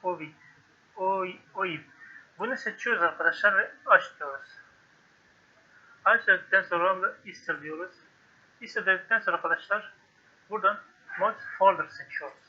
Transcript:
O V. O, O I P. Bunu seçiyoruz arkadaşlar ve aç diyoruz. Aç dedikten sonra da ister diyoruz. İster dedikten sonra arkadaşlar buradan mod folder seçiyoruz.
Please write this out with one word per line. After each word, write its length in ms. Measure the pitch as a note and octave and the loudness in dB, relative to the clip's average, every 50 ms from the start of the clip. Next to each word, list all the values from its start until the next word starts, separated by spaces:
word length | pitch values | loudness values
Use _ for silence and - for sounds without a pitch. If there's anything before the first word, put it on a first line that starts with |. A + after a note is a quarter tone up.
| - | -4
O 160 | F#3 F3 D#3+ | -6 -6 -6
V. 40 | D#3 D#3 D#3 _ - - _ _ _ _ _ _ _ _ _ | -12 -16 -18 _ -20 -20 _ _ _ _ _ _ _ _ _
O, 300 | G3+ F#3 F#3+ G3 F#3+ F#3 F3+ F3+ - _ _ _ | -4 -2 -2 0 0 -2 -6 -8 -14 _ _ _
O 100 | F#3+ F#3+ | -6 -4
I 120 | F#3 D#3+ | -4 -6
P. 60 | D3 - - - - - - - - - _ _ - | -10 -12 -18 -20 -20 -20 -20 -20 -20 -20 _ _ -8
Bunu 180 | G3 A#3+ C4 | -6 -6 -6
seçiyoruz 460 | - - A3 G#3+ - - A#3+ A#3 F3+ E3+ | -6 -6 -8 -8 -6 -2 -2 2 2 2
arkadaşlar 540 | E3 D#3 - E3 E3 - - - G#3 G3 | 0 2 0 -2 -2 0 2 2 2 4
ve 140 | F#3+ A3 - - _ - | 2 0 -2 -8 _ 4
aç 180 | - D4 C4+ - - - - | 6 6 6 6 0 -12 -12
diyoruz. 300 | - C#3+ - - - - - - - _ _ _ _ _ _ _ _ _ _ _ _ _ _ _ _ _ _ _ _ _ _ - - - - _ _ | -10 -10 -10 -12 -16 -20 -20 -20 -20 _ _ _ _ _ _ _ _ _ _ _ _ _ _ _ _ _ _ _ _ _ _ -20 -20 -20 -20 _ _
Aç 220 | F#3+ A3 A3+ - | 4 4 4 4
dedikten 340 | G#3 F#3+ F#3 - - F#3+ G3 | 2 2 2 2 2 2 2
sonra 400 | F#3 - F3 E3+ F3 F#3+ F#3+ F#3 | 2 2 0 2 2 2 2 0
da 140 | F#3 - - - _ | -2 -6 -6 -10 _
ister 360 | G3+ F3 - - - D#3 C#3+ | -20 -20 -12 -8 -8 -8 -8
diyoruz. 340 | D3 D#3 D#3 D#3+ F3+ F#3 - _ _ _ _ _ _ _ _ _ _ _ _ _ | -8 -12 -10 -10 -12 -14 -16 _ _ _ _ _ _ _ _ _ _ _ _ _
İster 240 | A#3 G#3 - A3 F3+ | -20 -8 -8 -2 0
dedikten 340 | F#3+ F#3+ F#3 - - A3+ A3 | 0 0 0 0 0 0 0
sonra 160 | - F#3 E3+ | 2 0 -2
arkadaşlar 580 | E3+ - E3 E3 - - - G3 G#3+ - - - _ _ _ _ _ _ _ _ _ _ _ | -2 0 -2 -2 -4 -2 -4 -4 -4 -4 -12 -20 _ _ _ _ _ _ _ _ _ _ _
buradan 300 | G3+ G#3+ F#3 G3 G#3 G#3+ - _ _ _ _ - - F3+ | -6 0 0 0 0 -2 -12 _ _ _ _ -14 -4 -2
mod 160 | F#3+ A3 A3 - - - - | -2 -2 -2 -6 -14 -14 0
folder 300 | - F#3+ G3 F#3 D#3 D#3 | 6 6 6 6 4 -4
seçiyoruz. 500 | - - - - - - - D3+ C#3 - _ _ | -8 -8 -18 -18 -12 -12 -10 -10 -10 -16 _ _